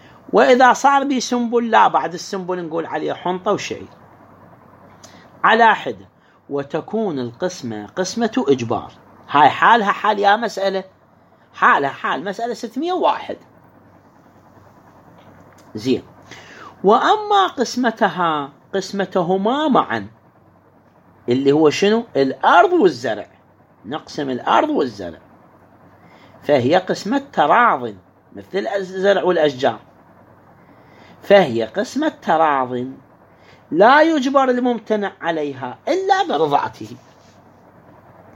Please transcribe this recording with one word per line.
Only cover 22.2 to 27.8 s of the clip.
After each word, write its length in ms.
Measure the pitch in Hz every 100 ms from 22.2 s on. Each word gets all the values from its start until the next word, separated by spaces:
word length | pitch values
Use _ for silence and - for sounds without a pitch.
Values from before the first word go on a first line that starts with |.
| 135 127 214 311 349
والزرع، 540 | 349 196 123 120 104 - _ _ _ _ _ -
نقسم 440 | 151 - - 139
الأرض 400 | 123 - 208 302
والزرع، 500 | 285 135 117 87 82 - _ _ _ _ _ _ _ _ - - -
فهي 320 | - 147 120 175
قسمة 460 | - 180 196 277 277
تراضٍ 600 | - 147 196 240 156